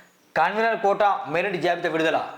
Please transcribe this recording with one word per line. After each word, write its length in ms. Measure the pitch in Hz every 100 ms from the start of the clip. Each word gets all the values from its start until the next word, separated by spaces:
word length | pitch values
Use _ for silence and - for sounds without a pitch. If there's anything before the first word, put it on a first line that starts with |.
| - _ _ -
కన్వీనర్ 440 | 170 208 226 220
కోటా 440 | 202 196 208 190 139
మెరిట్ 340 | 160 196 175
జాబితా 260 | 175 175 170
విడుదల, 380 | 160 160 - -